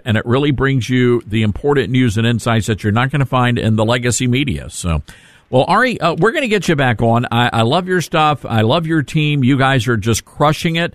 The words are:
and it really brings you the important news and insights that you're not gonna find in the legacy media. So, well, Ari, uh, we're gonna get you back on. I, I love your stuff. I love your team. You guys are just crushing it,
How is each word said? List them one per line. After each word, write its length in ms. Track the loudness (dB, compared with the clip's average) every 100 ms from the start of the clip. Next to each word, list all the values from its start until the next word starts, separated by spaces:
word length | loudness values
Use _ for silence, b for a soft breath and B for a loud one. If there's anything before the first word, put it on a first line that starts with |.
and 140 | -2 -2
it 80 | 0
really 260 | 0 2
brings 380 | 0 0 0 0
you 320 | 2 2 2 0
the 180 | -2
important 480 | 0 0 0 0 2
news 260 | 0 2 2
and 100 | 0
insights 400 | 0 0 0 0
that 160 | -2
you're 80 | 0
not 180 | 0 0
gonna 160 | -2 0
find 320 | 0 0 0
in 200 | 0 0
the 80 | 0
legacy 420 | 0 0 -2 0
media. 420 | 0 -2 -6 -8
So, 320 | -8 -2 -2 -4 B B B B
well, 160 | 0 2
Ari, 320 | 2 0 0
uh, 160 | -2 0
we're 160 | 0
gonna 160 | 0 -2
get 200 | -2 0
you 60 | 0
back 260 | 0 2
on. 240 | 2 2 0
I, 180 | 0 0
I 100 | 0
love 240 | 0 0 0
your 120 | -4
stuff. 460 | -2 0 0 0 -2
I 160 | 0
love 240 | 2 0 0
your 160 | -2
team. 420 | 0 -2 0 2
You 140 | 2 2
guys 300 | 2 2 0
are 100 | -2
just 260 | 0 -2
crushing 520 | -4 -2 0 0 -2 -2
it, 180 | -4